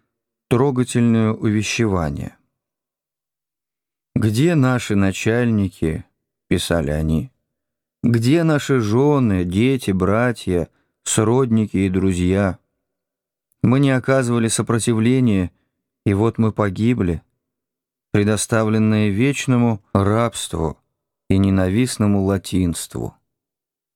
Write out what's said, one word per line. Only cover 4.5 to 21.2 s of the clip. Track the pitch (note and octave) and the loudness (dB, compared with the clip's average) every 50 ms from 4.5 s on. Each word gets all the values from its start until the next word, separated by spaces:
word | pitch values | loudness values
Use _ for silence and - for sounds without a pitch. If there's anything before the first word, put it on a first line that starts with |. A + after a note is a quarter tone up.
| F3 | 2
наши | D3+ C3 B2+ B2+ A#2+ - - G#2+ | 2 2 2 0 -2 -2 -2 0
начальники?» — | G2+ G2 F#2+ F#2+ - - A2+ A2 A#2+ B2 A#2 A2+ G#2 G2 F#2 - - E2+ D#2+ D#2+ D#2+ - - _ _ _ _ _ _ _ | 0 0 0 -2 -2 -2 -2 0 0 0 0 0 0 -2 -2 -4 -4 -4 -4 -4 -6 -10 -14 _ _ _ _ _ _ _
писали | _ F#2 F2+ - - F2 E2 D2+ C#2 | _ -4 -2 -2 -2 -2 -2 -2 -2
они. | D2+ D#2 D#2 D#2 D#2+ D#2 B2+ C3 - _ _ _ _ _ _ _ _ _ _ _ _ _ - | -4 -2 -2 0 -2 -2 -2 -6 -14 _ _ _ _ _ _ _ _ _ _ _ _ _ -2
«Где | A#2+ A#2 A#2 A2+ B2 D3 E3+ E3 | 0 0 2 2 2 2 2 2
наши | D#3+ D3+ C#3+ - - C#3 B2+ | 2 0 0 0 0 0 0
жены, | A2 G2+ G#2+ B2 C#3 D3 D3 C#3 B2+ A2 G2 F#2 F2 | 0 0 0 2 2 2 2 2 2 2 2 0 -2
дети, | F2+ F2 G2 A#2 C3 C3+ B2 - - | 0 0 0 2 2 0 0 -2 -2
братья, | F#2+ F#2 F#2 F#2 G2+ A2+ A#2+ B2 A2+ - - F#2+ F2+ F2 D#2+ - _ _ _ _ _ _ _ | -2 0 0 0 2 2 0 -2 -2 -4 -4 -4 -2 -2 -2 -4 _ _ _ _ _ _ _
сродники | - - - A2 G#2+ A#2 C3 C3+ A#2+ A2+ A2 G#2+ G2+ - | -2 0 0 2 2 2 2 2 2 0 0 0 0 -2
и | F#2+ F#2+ F#2+ | -2 0 0
друзья? | F#2 F#2+ F#2 F#2+ F#2 F2 F2+ F2+ F#2+ G2 G2+ F#2+ - - _ _ _ _ _ _ _ _ _ _ _ _ _ _ _ _ _ _ _ _ - | 0 0 0 0 0 0 0 0 2 2 0 -2 -4 -6 _ _ _ _ _ _ _ _ _ _ _ _ _ _ _ _ _ _ _ _ 0
Мы | - B2 C#3 | 2 2 2
не | C#3+ C#3 | 2 2
оказывали | C3 B2+ - - C3+ C3+ B2+ A#2+ A#2+ A#2+ A2+ | 0 0 0 0 0 0 2 0 0 0 0
сопротивления, | A2+ - - A2 - A#2 A#2 - B2 A#2 A2 A2 A#2+ B2+ C3 B2+ A#2+ G2+ F#2+ F2+ E2 - _ _ _ _ _ _ _ _ _ _ | 0 -2 -2 -2 -2 -2 -2 0 0 0 2 2 2 2 2 2 2 2 0 0 -2 -6 _ _ _ _ _ _ _ _ _ _
и | G#2 G2 | 0 0
вот | G2 A2 A2+ - | 2 0 0 0
мы | - A2+ A2 | 0 -2 -2
погибли, | - - G#2+ G2+ F2+ G2 G#2+ A#2+ B2+ A#2 G2+ F2 E2 D#2 - _ _ _ _ _ _ _ _ _ _ _ _ _ _ _ _ _ | 0 0 -2 -2 0 0 0 0 2 2 0 -2 -2 -4 -8 _ _ _ _ _ _ _ _ _ _ _ _ _ _ _ _ _
предоставленные | - G#2 G2+ G#2 G#2+ G2+ - - A#2+ A2 A2 G#2+ A2 A2 A2 G#2+ A2 G#2+ G#2+ G#2 | 0 0 2 2 0 -2 -2 -2 0 0 0 0 0 2 2 2 2 2 0 0
вечному | F#2+ G2+ B2 C#3 C3+ - - - B2+ A#2+ A#2+ A#2 A2+ G2+ - _ | 0 0 0 -2 -2 -4 -2 0 0 2 2 0 0 -4 -8 _
рабству | - G2 G2 G2 G#2 A2+ A#2 A2+ - - - - - E2 E2 D#2 - - _ _ _ _ _ _ _ _ | -2 0 0 2 0 0 0 -2 -4 -8 -10 -8 -6 -4 -4 -4 -6 -8 _ _ _ _ _ _ _ _